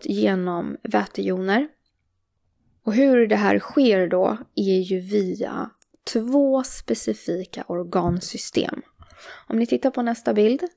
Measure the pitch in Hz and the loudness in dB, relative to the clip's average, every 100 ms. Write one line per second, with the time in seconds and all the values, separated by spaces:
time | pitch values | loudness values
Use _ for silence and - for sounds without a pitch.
0 | - 202 208 190 180 175 - - - 208 | -4 0 2 2 -2 -4 -6 -8 -2 -2
1 | 196 - 190 185 190 214 302 _ _ _ | -2 -4 -4 -2 0 0 0 _ _ _
2 | _ _ _ _ _ _ _ _ - 214 | _ _ _ _ _ _ _ _ -2 4
3 | 277 247 226 208 202 202 - - 254 190 | 6 6 4 2 2 2 0 2 4 4
4 | 175 185 190 220 - - 196 185 185 185 | 2 2 0 -2 -6 -4 0 0 0 -4
5 | 185 208 185 190 - - 226 - _ _ | -2 -2 0 -4 -6 -6 -10 -12 _ _
6 | - 233 233 277 277 262 262 - - 226 | -6 -4 0 2 4 2 0 -6 -4 -4
7 | - 214 - 170 190 - - 175 175 185 | -4 -6 -4 -6 -6 -12 -8 -6 -4 -2
8 | 175 175 - - - - - - - _ | 0 -2 -4 -8 -6 -2 -2 -4 -12 _
9 | - - - - - 220 240 247 262 254 | -20 -20 -20 -18 -6 -2 0 0 0 -2
10 | 233 233 - 208 214 262 359 | -4 -4 -2 2 2 2 -4